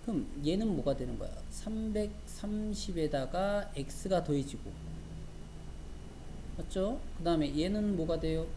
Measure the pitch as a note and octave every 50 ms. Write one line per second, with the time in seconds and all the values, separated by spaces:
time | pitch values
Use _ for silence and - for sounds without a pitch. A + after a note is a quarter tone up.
0 | - - A3 D3+ - - - C#3+ C#3 D3 E3+ F#3+ A3 A3 F#3+ C#3+ B2 C#3+ C3+ C3
1 | B2+ B2 A#2 A2 - - - - - - - - - G#3 A3 A3 A3 A3 G#3 G#3+
2 | G#3 G#3 G#3 - - - - - - G#3 G#3 G#3+ G#3+ G#3+ G3+ G3 - - F#3 E3+
3 | D#3+ D3+ C#3+ C#3 C3 B2+ - F3 F#3+ G3+ G3+ G3+ G3+ G#3 - - - - - -
4 | - G3 F#3+ F3 E3 D3+ D3 C#3+ C3+ - - - - - - - - - - -
5 | - - - - - - - - - - - - - - - - - - - -
6 | - - - - - - - - - - - - - - - F#3+ F#3 G#3 B3 D4+
7 | - - - - - E4+ E4+ D#4+ D3+ C#3+ C#3 D3 D#3 F#3 G3+ G#3+ G#3 G#3 G3+ F3
8 | D#3+ D#3+ E3 D#3+ D3+ D#3+ D#3+ D#3+ E3 - -